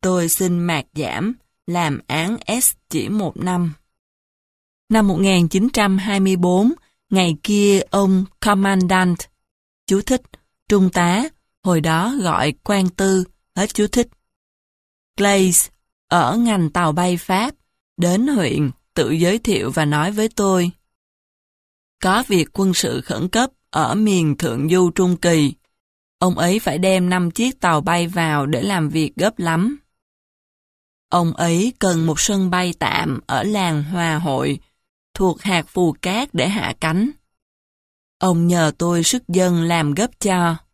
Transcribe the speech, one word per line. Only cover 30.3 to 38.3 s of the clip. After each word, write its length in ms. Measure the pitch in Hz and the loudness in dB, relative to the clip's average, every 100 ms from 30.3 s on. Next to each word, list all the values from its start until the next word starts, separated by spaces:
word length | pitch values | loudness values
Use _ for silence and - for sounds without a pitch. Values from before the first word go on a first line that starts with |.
| _ _ _ _ _ _ _ _ | _ _ _ _ _ _ _ _
Ông 240 | 180 170 | 0 0
ấy 400 | - 170 170 220 - | 0 0 0 0 0
cần 260 | 196 170 165 | 0 0 0
một 140 | 151 | -2
sân 300 | - 196 185 | -2 0 0
bay 240 | 180 180 - | 0 -2 -4
tạm 400 | - - 165 131 - | -2 -2 -2 -6 -4
ở 160 | 131 | -4
làng 400 | 175 214 185 156 | -2 -2 -2 -2
Hòa 340 | 143 180 170 156 | -4 -4 -2 -2
Hội, 420 | 170 135 143 139 _ _ _ _ _ | -2 -2 -2 -4 _ _ _ _ _
thuộc 280 | - 190 165 | -2 0 0
hạt 260 | 202 180 156 | -2 -4 -4
Phù 280 | - 175 - | -2 -2 -2
Cát 320 | 180 202 285 | -4 -4 -4
để 140 | 170 131 | -2 -2
hạ 260 | 202 - - | -2 -4 -4
cánh. 280 | 160 165 233 294 _ _ _ _ _ _ _ _ _ _ | -2 -2 -2 -6 _ _ _ _ _ _ _ _ _ _
Ông 280 | 185 | 0